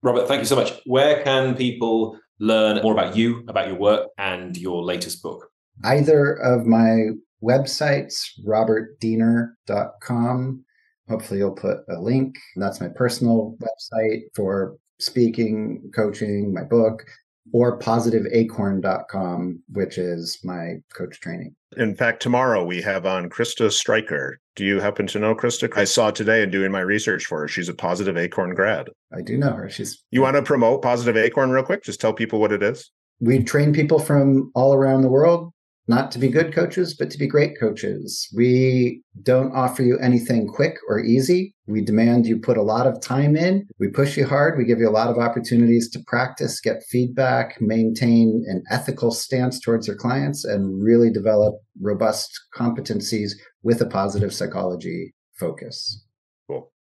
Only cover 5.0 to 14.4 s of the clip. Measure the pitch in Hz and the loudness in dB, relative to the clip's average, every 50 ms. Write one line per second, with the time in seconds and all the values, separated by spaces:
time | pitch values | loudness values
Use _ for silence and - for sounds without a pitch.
5 | 87 - - - _ 82 87 - - - _ _ _ _ _ - - 107 131 147 | -6 -10 -12 -12 _ -12 -12 -12 -16 -20 _ _ _ _ _ -8 -2 0 2 2
6 | 147 147 156 147 143 135 - - - 127 123 123 113 113 113 113 113 113 113 113 | 4 4 6 4 4 2 0 0 0 2 2 2 4 4 4 6 6 4 4 4
7 | 110 107 107 - _ _ _ _ - 110 127 139 135 - - - 151 147 139 139 | 2 0 -4 -8 _ _ _ _ 0 2 2 2 2 0 -4 -4 0 0 0 0
8 | - - - - - - - - 98 101 107 110 113 110 110 110 113 - - _ | -2 -6 -10 -10 -10 -10 -14 -12 -4 -2 0 0 2 2 0 0 -2 -6 -12 _
9 | - 113 113 113 113 113 117 117 117 117 - _ _ - 104 101 - - - - | -4 -2 0 2 2 2 2 0 0 -4 -8 _ _ -6 -4 -4 -4 -6 -8 -18
10 | - - 120 120 117 120 127 127 127 131 131 131 - _ _ _ _ _ _ _ | -10 -6 -4 -2 -2 -2 -2 -4 -4 -6 -8 -10 -14 _ _ _ _ _ _ _
11 | _ _ 113 104 - - 101 98 101 98 95 - - 98 98 - - - 87 85 | _ _ -8 -8 -6 -6 -4 -2 -2 -2 -4 -4 -4 -4 -4 -4 -6 -12 -10 -8
12 | 87 107 127 131 135 131 - - - - _ 92 98 98 - - 90 87 - - | -4 0 0 0 0 -2 -6 -14 -20 -16 _ -6 -6 -6 -6 -6 -10 -10 -4 -2
13 | 123 120 117 - 131 117 117 113 110 - - - - 113 - _ - - - 110 | -2 -2 0 0 2 2 2 2 0 -2 -8 -10 -10 -10 -10 _ -14 -8 -4 -2
14 | 110 110 107 110 - - _ - | -2 0 -2 -4 -6 -12 _ -6